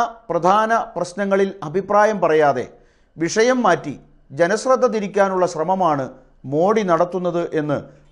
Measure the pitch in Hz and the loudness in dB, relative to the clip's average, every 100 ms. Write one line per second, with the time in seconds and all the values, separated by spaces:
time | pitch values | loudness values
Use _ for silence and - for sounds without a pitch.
0 | 233 - - 165 175 208 220 226 - 175 | 0 -4 -6 0 2 2 2 0 -2 -6
1 | 175 - 202 196 196 185 151 180 190 208 | -8 -6 -2 0 0 -4 -6 -4 0 2
2 | 214 202 170 156 147 123 107 - _ _ | 2 2 2 4 4 2 -4 -12 _ _
3 | _ - 160 208 247 254 214 165 147 - | _ -6 -2 0 2 2 2 0 -2 -12
4 | - _ _ 135 170 214 262 254 247 214 | -16 _ _ -2 0 0 0 2 2 -2
5 | 202 202 196 185 175 156 160 190 170 143 | -2 0 0 0 -2 -2 -2 0 0 0
6 | 127 - _ _ 131 147 190 220 185 160 | -4 -12 _ _ -6 0 2 2 2 2
7 | 175 185 180 170 170 156 147 123 - - | 0 -2 -2 -2 -2 -2 -2 -4 -6 -18
8 | _ | _